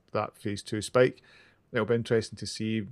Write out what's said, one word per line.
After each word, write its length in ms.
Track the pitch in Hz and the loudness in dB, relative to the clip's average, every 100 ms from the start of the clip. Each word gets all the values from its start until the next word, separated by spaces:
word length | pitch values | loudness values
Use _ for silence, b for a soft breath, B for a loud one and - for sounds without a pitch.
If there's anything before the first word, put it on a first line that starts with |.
| _ | _
that 260 | 107 104 - | -4 -4 -6
phase 240 | 104 101 | -6 -6
two 220 | - 107 | -4 -6
spike. 400 | - 127 127 - b b b b _ | 2 4 4 2 b b b b _
It'll 160 | 123 107 | -2 2
be 80 | |
interesting 420 | 117 110 117 - 101 | 0 2 0 0 -6
to 80 | 104 | -10
see 420 | - 110 113 101 | -6 -2 -2 -4